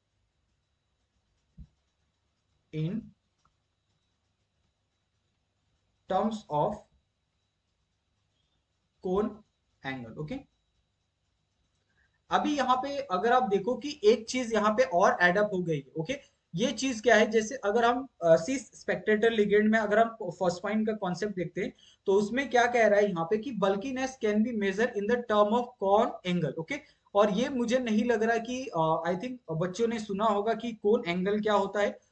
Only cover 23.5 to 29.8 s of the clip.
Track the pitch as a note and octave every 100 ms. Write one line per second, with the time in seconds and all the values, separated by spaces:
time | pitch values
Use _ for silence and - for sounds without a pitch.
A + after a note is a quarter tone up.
23.5 | G3+ F#3+ G3+ C4+ B3+ C4 - A3 G#3 G#3+
24.5 | A3 G3 F#3+ A#3+ G3+ G3+ - - G#3 G#3
25.5 | A#3+ A#3+ - G3 G3+ B3+ - F#3 F3+ D3
26.5 | D#3+ D#3+ D4 - _ _ G3+ G#3 G3 C#4+
27.5 | C4 A#3 B3+ A#3+ G#3+ B3 A3+ A3+ A#3 A#3
28.5 | B3+ C4 E3+ D#3+ D#3+ E3 F3+ B3+ B3+ -
29.5 | D#3+ F3+ F3+